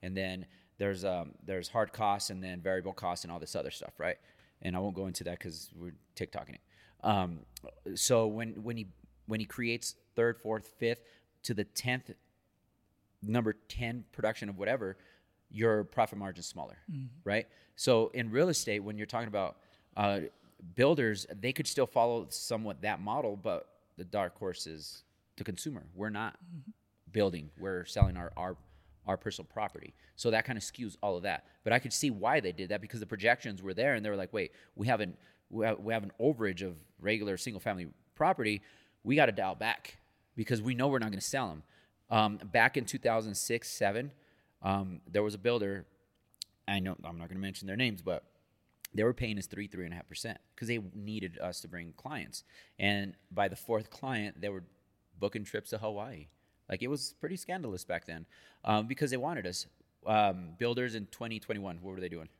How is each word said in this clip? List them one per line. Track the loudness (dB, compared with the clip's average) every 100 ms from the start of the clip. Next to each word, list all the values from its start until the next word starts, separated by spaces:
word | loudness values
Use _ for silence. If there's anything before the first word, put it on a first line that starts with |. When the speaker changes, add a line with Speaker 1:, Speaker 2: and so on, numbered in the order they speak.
Speaker 1:
And | -4 -2
then | -2 -4 -10 -18 _ _
there's, | 0 0
um, | 0 -2 -4 -10
there's | -6 -4 -2
hard | 0 0
costs | 2 2 2 0
and | -4
then | -6 -4
variable | 0 0 0
costs | -4 -2 -2
and | -4
all | -8
this | -4
other | -4 -4
stuff, | -6 -12 -4
right? | -2 -2 _ _ -20 _
And | -2
I | 0
won't | -2 -2
go | -4
into | -4
that | -6 -6
'cause | -8 -10 -14 -12
we're | -12 -14 _ -8
TikToking | -6 -6 -10 -16
it. | _ _ -20 _
Um, | 2 4 2 -2 -10 -16 -16 -12 -8
so | 0 6 6 6
when, | 2 -4 -4
when | -6 -4
he, | -6 -12 -20 _ -4
when | -2
he | -2
creates | -2 0 0 -2 -10 _ 2
third, | 4 4
fourth, | -2 -4 -4
fifth | -2 0 0 -6 -20 _ _
to | -4
the | -2
tenth, | 0 -2 0 0 -2 -20 _ _ _ _ _ _ _ _ _ _
number | 0 4 4 0 _
ten | -4 -4 -4 -8
production | 0 0 0 -4
of | -2
whatever, | 2 2 0 -6 -14 _ _ _ _
your | 2 6 6
profit | 2 2 2 2
margin's | -6 -6 -10
smaller, | -8 -10 -12 -10
Speaker 2:
Mm-hmm. | -8 -8 -8
Speaker 1:
right? | 2 2 0 -12 _
So | -4 6 6 6
in | 0 0
real | 4 4
estate, | 4 0 -2
when | -2 -6
you're | -4
talking | -4 -2
about, | 0 0 -4 _ _ _ 2
uh, | 2 2 -2 _ -20 _ -14
builders, | 4 6 6 4 0 -6 -4
they | -4
could | -2 -2
still | 2 2
follow | 6 4 4 -2
somewhat | -6 -2 -2 -2 -4
that | -2 -2
model, | -2 0 0 -2
but | -2 -2 -4 _ _ -14
the |
dark | -4 0 0 -2
horse | -6 -4 -8
is | -10 -12 -14 _ _ _ -12
the |
consumer. | -8 -6 -6 -8 -12
We're | -8 -4
not | -2 -4
Speaker 2:
Mm-hmm. | -6 -14 -14 -14 -18 _ _ -4
Speaker 1:
building, | 4 4 2 -8 -8
we're | -4 -4 -4
selling | 4 6 4
our, | -6 -6
our, | -6 -6 -12 -20 _ -12 -2
our | 0
personal | 0 -6 -8
property. | -4 -4 -4 -16 -20 -20 -2
So | 2
that | 4
kinda | 2 -2
skews | -6 -8 -8 -2
all | -2 0
of |
that. | 0 -4 -6 _
But | 2
I | 2
could | 2
see | 0 0
why | 2 4 4
they | 2
did | -2 -4
that, | -4
because | -4 -8
the | -6
projections | 2 4 4 2 -6
were | -6
there | 2 2
and | 2
they | 0
were | -2
like, | -2
"Wait, | -2 -2 -6 -20 -4
we | 2
have | 2
an, | 2 -4 -18 _ _
we | 0 2
have, | 2
we | 0
have | -2
an | -2 2
overage | 2 4 0 0
of | -6 -8 -16 _
regular | 0 0 2 -2
single | -4 -4
family | -4 -4 -6 -12 _
property. | 2 2 4 2 0 -2 -20 _ _
We | 2 8
gotta | 8
dial | 6 0 0
back | -2 -2 -4 -18 _ _ _ -6
because | 0 0
we | 0 0
know | 2
we're | 2
not | 0
gonna | -4
sell | -2 -2 -2
'em." | -6 -14 _ _ _ _
Um, | 4 4 2 0
back | 6 6 4
in |
two | -2 0
thousand | 2 2 2
six, | -4 0 -2 -2
seven, | 0 2 2 -4 -10 _ _ _ _
um, | 0 0 0 -6 0
there | 2
was | 2
a | 2
builder, | 0 2 0 -2 -8 _ _ _ _ _ -16 _ -2
I | 0
know, | 0 -4
I'm | -8 -10
not | -10
gonna | -6
mention | -6 -8 -6
their | 0
names, | 0 0
but | -2 -4 -4 _ _ _ _ _ -8
they | 2
were | 2
paying | 2 -2 -4
us | -6
three, | -8 -8
three | -6
and | -8
a | -8
half | -12
percent | -10 -8 -10 _ -10
'cause | -2
they | -2 -2
needed | -10 -6 -4 -4 -6
us | -6 -6
to | -10
bring | -10 -12
clients. | -12 -10 -8 -8 -10 -14 -20 -20 _
And | 2 2 0 -8 _
by | 2 2
the | 2
fourth | 0 0 0
client, | -8 -4 -2 -4 -4
they | -6
were | -6 -10 _ _ _ _ -2
booking | -2 -2
trips | -4 -6 -4
to | -4
Hawaii. | -4 -4 -8 -10 -16 _ _ _ _
Like, | -4
it | -2
was | -2 -4 -6
pretty | -6 -6
scandalous | -6 -6 -4 -8
back | -4 -6 -4
then, | -12 -12 -20 -20 _
um, | 0 2 2
because | -2 -2
they | 0
wanted | -2 -4 -4
us. | -6 -8 _ _ _ 2
Um, | 6 6 4 -6 -2
builders | 0 0 0
in | -2 -8
twenty | -8 -6 -8
twenty-one, | -4 -4 -4 -8
what | -8
were | -6
they | -6
doing? | -6 -12 _